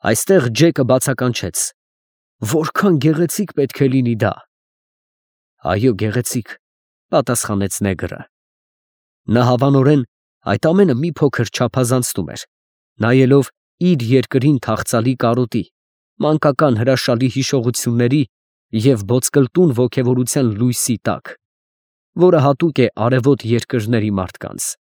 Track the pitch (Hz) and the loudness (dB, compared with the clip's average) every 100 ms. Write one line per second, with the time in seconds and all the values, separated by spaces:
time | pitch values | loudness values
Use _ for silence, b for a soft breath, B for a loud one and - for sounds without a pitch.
0 | - 113 - 190 120 113 170 151 123 127 | -2 -2 2 2 2 2 2 2 0 0
1 | - 127 127 113 95 - - _ _ _ | 0 -2 -4 -4 -8 -6 -8 _ _ _
2 | _ _ _ _ 110 156 156 - 202 160 | _ _ _ _ -2 -2 -2 0 2 2
3 | 151 156 170 - 196 - 139 - 139 131 | 2 0 -2 -2 -6 -2 -4 0 0 2
4 | 123 113 107 - - _ _ _ _ _ | 0 0 -2 -4 -16 _ _ _ _ _
5 | _ _ _ _ _ _ 69 95 127 101 | _ _ _ _ _ _ -4 0 0 0
6 | 107 107 120 127 110 - _ _ _ _ | -2 -2 -4 -6 -8 -18 _ _ _ _
7 | _ 156 127 120 - 101 98 - 101 92 | _ -2 0 -4 -2 -2 -2 -2 -4 -4
8 | 92 - - _ _ _ _ _ _ _ | -6 -10 -18 _ _ _ _ _ _ _
9 | _ _ - 110 123 123 135 139 131 151 | _ _ -2 2 4 2 4 4 4 2
10 | 120 _ _ _ - 101 160 185 196 120 | 0 _ _ _ -4 -2 2 2 2 2
11 | 165 151 147 - 117 - 123 - 123 127 | -2 0 -2 0 -4 -2 -4 -2 0 0
12 | 120 - 80 - - _ _ _ _ _ | -2 -6 -8 -10 -18 _ _ _ _ _
13 | 113 131 127 139 135 _ _ _ 175 165 | 2 4 6 4 2 _ _ _ 0 0
14 | 113 131 123 135 135 139 - 110 - 120 | 2 0 2 0 2 0 -2 -6 -2 -2
15 | 117 127 117 120 123 117 90 _ _ _ | 0 0 0 0 -2 -4 -8 _ _ _
16 | _ _ 147 156 151 135 156 113 117 127 | _ _ -2 2 0 2 2 2 0 0
17 | - 117 127 135 131 139 120 120 - 117 | 0 0 0 -2 -2 -2 -2 -4 -4 0
18 | 120 143 139 _ _ _ _ 110 113 123 | 0 0 -2 _ _ _ _ 0 2 2
19 | 98 123 - 147 131 - 175 117 127 - | 0 -2 0 0 2 2 2 2 0 0
20 | 123 127 123 151 127 101 123 120 - 110 | -2 -2 -2 0 -2 0 -2 -2 -4 -4
21 | - 90 - - _ _ _ _ _ _ | -4 -6 -10 -20 _ _ _ _ _ _
22 | _ - 180 170 135 135 165 139 117 - | _ 2 4 4 2 0 -2 0 -2 0
23 | 113 127 123 135 110 117 - 123 107 120 | 0 0 2 0 0 -4 -2 -6 -2 -2
24 | 107 101 92 - - - - - | -2 -4 -6 -10 -16 -10 -10 -12